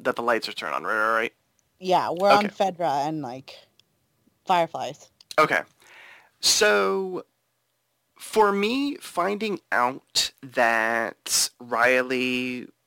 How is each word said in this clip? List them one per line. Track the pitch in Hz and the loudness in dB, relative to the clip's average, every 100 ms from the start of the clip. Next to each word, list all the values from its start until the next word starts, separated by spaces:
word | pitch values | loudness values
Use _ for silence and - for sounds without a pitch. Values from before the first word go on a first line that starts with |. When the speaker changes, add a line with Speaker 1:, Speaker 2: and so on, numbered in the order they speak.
Speaker 1:
that | - 120 | -4 -2
the | |
lights | 120 113 110 | 0 0 -2
are | |
turned | - 82 69 | -8 -6 -4
on, | |
right, | 85 107 | -2 -2
right, | 110 113 | 0 0
right? | 117 - _ _ _ _ | -2 -8 _ _ _ _
Speaker 2:
Yeah, | 185 175 117 | 0 0 0
we're | 165 202 | 0 4
on | 202 208 | 4 2
Speaker 1:
Okay. | - 190 | -2 -2
Speaker 2:
Fedra | 175 160 143 147 | 0 -2 0 -2
and, | 156 | -6
like, | 131 127 - - _ _ _ _ _ _ _ _ - | -8 -12 -16 -20 _ _ _ _ _ _ _ _ 0
Fireflies. | 175 165 135 123 147 - _ - - | 0 0 -4 -8 -10 -20 _ -4 2
Speaker 1:
Okay. | 151 107 - _ - - - - _ _ | 4 2 -2 _ -20 -20 -20 -20 _ _
So, | - - 208 208 196 196 190 180 - _ _ _ _ _ _ _ _ _ | 0 4 4 4 2 0 -4 -8 -12 _ _ _ _ _ _ _ _ _
for | - 220 202 | -2 2 4
me, | 202 208 262 285 - | 4 0 0 -4 -6
finding | - - 185 202 214 185 - | -8 -4 -2 -2 -4 -6 -2
out | 110 123 139 - - - - | 0 0 -2 -6 -4 -4 -8
that | 135 127 117 113 113 117 110 - - - - - | -6 0 2 2 2 0 -2 -8 -4 -2 -2 -6
Riley | 120 117 120 127 127 127 127 127 127 123 - _ | -6 2 4 4 0 -2 -2 -2 -4 -8 -14 _